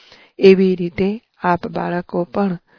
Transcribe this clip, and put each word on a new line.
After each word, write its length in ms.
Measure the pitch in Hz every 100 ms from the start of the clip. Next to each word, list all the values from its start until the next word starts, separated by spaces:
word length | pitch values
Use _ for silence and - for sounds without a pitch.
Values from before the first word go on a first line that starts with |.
| - - - -
એવી 360 | 196 190 190 185
રીતે 460 | 175 - 190 220 - _
આપ 300 | 180 175 175
બાળકો 560 | 175 175 175 - 180
પણ 340 | 175 202 202 175 -